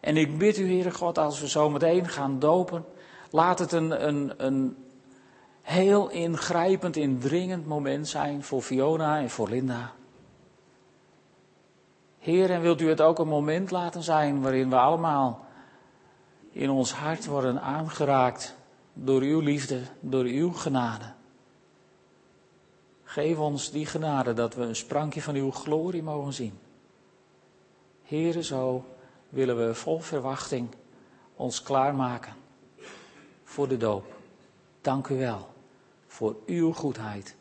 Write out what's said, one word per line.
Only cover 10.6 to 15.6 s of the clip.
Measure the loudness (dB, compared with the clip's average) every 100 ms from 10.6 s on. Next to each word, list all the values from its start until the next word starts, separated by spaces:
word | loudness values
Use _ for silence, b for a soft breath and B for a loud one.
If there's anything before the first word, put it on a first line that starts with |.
| _ _ _ _ _ _ _ _ _ _ _ _ _ _ _ _
Heer, | 0 4 4
en | 4
wilt | 4 4
u | 4
het | 6
ook | 6 6
een | 2
moment | 2 2 0 -2
laten | -2 -4 -6
zijn | 0 2 2 2
waarin | 2 2 4
we | 6
allemaal | 6 4 2 2 0 -2 B B